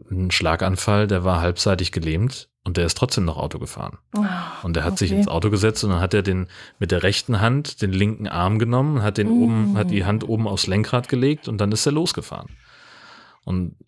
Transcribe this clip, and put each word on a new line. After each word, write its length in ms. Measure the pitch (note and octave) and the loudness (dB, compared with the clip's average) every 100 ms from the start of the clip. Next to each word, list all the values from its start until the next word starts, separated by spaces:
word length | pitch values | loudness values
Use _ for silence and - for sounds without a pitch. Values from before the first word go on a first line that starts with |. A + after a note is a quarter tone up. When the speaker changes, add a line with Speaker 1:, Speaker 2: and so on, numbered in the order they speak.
| - | -8
Speaker 1:
äh, 20 | |
einen 200 | F#2 F#2 | -2 0
Schlaganfall, 720 | - E2 E2 F#2 F#2+ - G#2 G#2 | 0 0 2 2 0 2 2 4
der 160 | F#2+ | 2
war 180 | F#2 F2 | 2 2
halbseitig 520 | E2+ F2+ - F#2 F2+ | 2 0 0 0 0
gelähmt 560 | - D#2+ D#2 A#2+ - - _ | -2 -2 0 0 -2 -12 _
und 120 | - E2+ | -4 -2
der 100 | E2+ | -2
ist 100 | - | 0
trotzdem 300 | B2 - F2 | -2 0 0
noch 100 | D2+ | -2
Auto 240 | - - | -4 -6
gefahren. 380 | - - - - _ G#3 | -10 -10 -12 -14 _ -2
Speaker 2:
Ah, 360 | G3+ F3+ E3+ - | -2 -4 -10 -8
Speaker 1:
Und 100 | F2+ | -4
der 100 | E2 | -2
hat 140 | E2 G2 | -2 0
sich 120 | G2 | 0
Speaker 2:
okay. 100 | G3 | 2
Speaker 1:
ins 80 | G3+ | 2
Auto 220 | - G#2 | 2 0
gesetzt 340 | G2+ A2 A2 | 2 0 0
und 60 | G#2+ | 0
dann 100 | F2+ | 0
hat 140 | F#2 | 2
er 80 | G#2 | 2
den, 260 | G2 F#2 F2+ - - - | 2 0 -4 -10 -20 -6
mit 100 | F2+ | -2
der 140 | F2+ | 2
rechten 360 | F2+ G2+ - A2 | 2 0 0 0
Hand 420 | A2+ C3+ D3 - | 2 2 -2 -4
den 100 | G2+ | -2
linken 340 | F#2+ G2+ A2 G#2+ | 2 0 -2 -6
Arm 320 | E2+ F2+ G#2+ | -2 0 2
genommen, 440 | A2+ A#2+ D3 C#3+ | 2 2 2 0
hat 140 | G#2 G2+ | 0 0
den 120 | G#2 | 2
Speaker 2:
Mhm. 140 | A#3+ | 4
Speaker 1:
oben, 340 | A#3+ A2+ G#2+ G#2+ | 4 2 2 2
hat 140 | G2+ | 0
die 120 | G2+ | 0
Hand 240 | F#2 G#2+ G#2+ | 0 0 0
oben 200 | A2 A2 | -2 0
aufs 180 | G2 - | -2 0
Lenkrad 420 | F#2+ G#2+ B2 A#2+ | 0 0 -2 0
gelegt 380 | B2+ C3 D3+ - | 0 2 0 -4
und 120 | G#2+ | -2
dann 120 | G2+ | 0
ist 160 | G#2+ D3+ | 0 0
er 60 | |
losgefahren. 560 | D3 F3 - - - - - _ - - - - - - _ | 0 0 -4 -8 -12 -14 -20 _ -20 -20 -20 -20 -20 -20 _
Und 340 | - F#2 F2 - | -6 -4 -4 -8